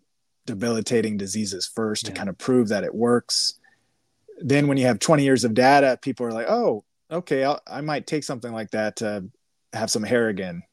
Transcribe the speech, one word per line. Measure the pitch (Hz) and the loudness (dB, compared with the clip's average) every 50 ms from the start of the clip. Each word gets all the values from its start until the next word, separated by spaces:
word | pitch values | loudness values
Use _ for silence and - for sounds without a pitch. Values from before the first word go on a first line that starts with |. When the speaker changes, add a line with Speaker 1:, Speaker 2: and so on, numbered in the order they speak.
| _ _ _ _ _ _ _ _ - | _ _ _ _ _ _ _ _ -12
Speaker 1:
debilitating | - 113 95 117 117 117 113 104 - 127 113 110 110 104 101 | -10 -6 -4 -2 -2 -2 -2 -2 0 2 2 2 0 -2 -4
diseases | 98 95 95 110 107 98 98 87 - | -6 -4 -4 -4 -4 -4 -6 -8 -8
first | - - 117 113 107 107 - - | -8 -6 -4 -4 -2 -4 -4 -6
to | 104 | -8
Speaker 2:
Yeah. | 98 | -8
Speaker 1:
kind | - 104 98 | -8 -8 -8
of | 92 - | -8 -6
prove | - - 127 127 - 101 | 0 2 4 4 4 4
that | 110 98 92 | 0 -2 -2
it | - - | -4 -2
works. | - - 120 120 120 - - - - - - - _ _ _ _ _ _ _ _ _ _ _ _ _ _ - - 330 | 0 2 2 2 2 0 0 -4 -2 -2 -4 -6 _ _ _ _ _ _ _ _ _ _ _ _ _ _ -20 -14 -6
Then | 165 123 139 147 147 | -2 2 2 4 4
when | 143 139 139 | 2 2 2
you | 127 | 2
have | 123 117 98 | 2 2 2
twenty | - - 160 143 | 2 2 4 4
years | 139 135 135 117 113 | 4 4 4 2 2
of | 117 | 2
data, | 110 123 123 131 143 143 139 131 123 - | 4 6 6 8 8 8 6 4 2 0
people | - 139 120 - 123 | -4 -8 -6 -4 -4
are | 117 | -6
like, | 113 113 117 120 | -4 -4 -2 0
"Oh, | 214 240 240 180 117 104 - _ _ _ _ - | 0 0 2 0 0 -2 -6 _ _ _ _ -10
okay, | 156 175 180 - 147 135 135 | -10 -8 -4 -2 -2 0 0
I'll, | 139 151 - - | 0 -2 -4 -6
I | - 98 131 | -12 -10 -8
might | 151 151 147 131 - | -6 -4 -6 -6 -6
take | - 160 151 139 | -4 -6 -6 -6
something | - 143 120 117 120 | -6 -10 -8 -10 -10
like | 113 110 110 - | -8 -8 -8 -6
that | - 110 107 107 101 | -4 -2 -2 -2 -4
to | - 117 104 104 101 92 101 - _ _ _ _ _ _ _ | -4 -4 -4 -4 -6 -8 -12 -16 _ _ _ _ _ _ _
have | - 110 110 101 | -10 -6 -4 -4
some | - 117 | -2 -2
hair | 107 101 123 120 117 110 | -2 0 2 2 2 0
again." | 101 98 98 90 87 87 - _ | -2 -4 -6 -8 -8 -12 -14 _